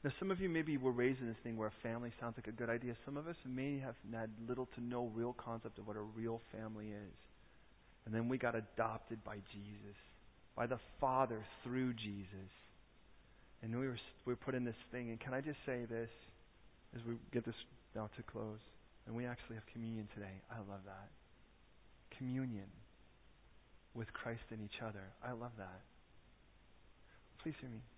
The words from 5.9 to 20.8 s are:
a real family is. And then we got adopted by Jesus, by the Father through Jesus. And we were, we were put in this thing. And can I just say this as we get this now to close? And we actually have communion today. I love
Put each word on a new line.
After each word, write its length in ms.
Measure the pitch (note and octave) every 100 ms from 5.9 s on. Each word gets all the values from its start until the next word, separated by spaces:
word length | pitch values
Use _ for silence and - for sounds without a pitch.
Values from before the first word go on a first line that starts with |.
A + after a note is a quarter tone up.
| G#2+
a 40 |
real 400 | G#2+ A2 A2+ A2+ -
family 360 | G#2+ A2 G#2+ G#2+
is. 260 | G#2 G2+ - - - - - - - - - -
And 80 |
then 160 | A2 A#2
we 80 | C3
got 160 | B2
adopted 680 | A2+ A2 - A2+ A2 - A2+
by 140 | G#2+ G#2 F#2+
Jesus, 440 | G#2 G2+ G#2 G#2 G2+ - - - - - -
by 100 | A#2+
the 120 | B2 - -
Father 440 | C#3 C3 C3 A2 G#2 -
through 300 | B2 B2 B2+
Jesus. 580 | A#2 G#2+ G2+ F#2+ G2 F#2+ - - - - - - - - - - -
And 160 | A2+ A#2
we 80 | C3
were, 120 | A#2 - -
we 80 | -
were 40 | B2
put 180 | -
in 100 | C3
this 100 | A#2+ A2+ -
thing. 200 | B2 A#2+
And 100 | A2+
can 140 | -
I 80 | C3
just 160 | D3 D3 -
say 180 | B2
this 240 | A#2 A#2 A2+ - - - - - - - - A#2
as 80 |
we 120 | A#2 A#2 -
get 140 | B2
this 100 | A#2 A2 - - -
now 140 | A2 G#2+ -
to 60 |
close? 380 | A#2 A2+ A2 G#2+ - - - - -
And 80 |
we 120 | A#2 B2
actually 300 | A#2+ - A2+
have 100 | -
communion 420 | A2+ A2+ A2+ G#2
today. 260 | - G2+ F#2+ -
I 100 | A#2
love 200 | G2+ G2